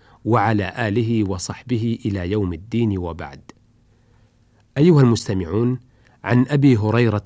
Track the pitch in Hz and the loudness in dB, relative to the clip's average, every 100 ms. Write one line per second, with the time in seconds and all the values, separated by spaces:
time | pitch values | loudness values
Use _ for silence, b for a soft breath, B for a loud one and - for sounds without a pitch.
0 | b b 107 117 104 107 92 107 113 104 | b b -2 0 2 0 -2 -4 -4 -2
1 | 113 113 98 92 - 98 - 123 117 113 | 0 -2 -2 -4 -8 -12 -6 -4 -4 -4
2 | 113 98 87 107 95 82 107 117 113 98 | -6 -6 -4 -4 -4 -6 -6 -2 -2 -2
3 | 87 78 76 69 - - _ _ _ _ | -6 -10 -14 -16 -20 -20 _ _ _ _
4 | _ _ _ _ _ _ _ - 160 156 | _ _ _ _ _ _ _ 2 4 6
5 | 127 110 - 95 85 101 120 127 b b | 6 4 -2 -6 -4 -2 -2 -4 b b
6 | b b 95 120 127 143 139 117 107 113 | b b 0 2 2 2 4 2 2 2
7 | 120 104 | 2 0